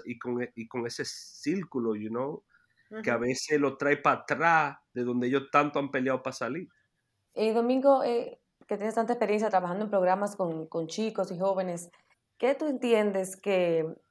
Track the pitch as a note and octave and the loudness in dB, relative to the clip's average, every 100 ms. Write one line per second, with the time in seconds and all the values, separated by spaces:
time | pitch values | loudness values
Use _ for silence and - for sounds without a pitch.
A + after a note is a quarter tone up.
0 | - A#2+ B2 A#2+ A#2+ - A2+ B2+ A#2+ - | -8 -8 -6 -4 -6 -10 -8 -6 -6 -6
1 | C3 - - - C#3+ G3 E3+ C3 A#2 G#2+ | -10 -12 -16 -8 -4 -4 -4 -4 -2 -4
2 | G#2+ A#2 C3+ E3 - _ _ _ - A3 | -4 -4 -6 -8 -14 _ _ _ -16 -6
3 | G#3+ A#2 A#2+ C#3 - D3+ C#3 C3+ C#3+ D3 | -2 0 0 -4 0 2 2 0 0 2
4 | D3+ C3 - C3 E3 E3 C#3+ C#3+ _ B2 | 2 0 -2 0 4 4 2 -4 _ -4
5 | B2 B2 B2 C3+ C3+ D3 D3 D3 C#3 C3+ | -2 0 2 2 4 4 4 0 0 0
6 | B2+ C3 C3 B2+ A#2+ D3+ F3+ _ _ _ | 0 0 -4 -6 -6 -6 -10 _ _ _
7 | _ _ _ - A3 A3+ A#3 C4 C#4 C4+ | _ _ _ -2 0 2 2 4 6 6
8 | A#3+ A#3+ - - _ _ - G3+ G#3+ A3 | 4 -2 -4 -10 _ _ -8 -4 -2 0
9 | A3 A#3+ G#3 G#3+ G#3+ F#3+ F3 F#3 G#3+ G3+ | 0 0 2 2 2 2 0 -2 0 2
10 | F3+ F#3+ G3+ G#3 F3 D#3+ D#3 E3 D#3+ F3+ | 4 2 0 -2 -4 -4 -6 -6 -4 -4
11 | A3 G#3+ F#3 F3 F#3+ F#3+ F#3 F3 F3 _ | -4 -2 -4 -2 0 0 -2 -6 -10 _
12 | _ _ _ - A#3+ C#4 D#4 C4 B3 G#3+ | _ _ _ -2 0 0 -2 -2 2 4
13 | G#3 G3 F#3+ - G#3 F#3 F3 E3 D#3+ - | 4 0 -4 -4 0 2 2 2 0 -6
14 | _ | _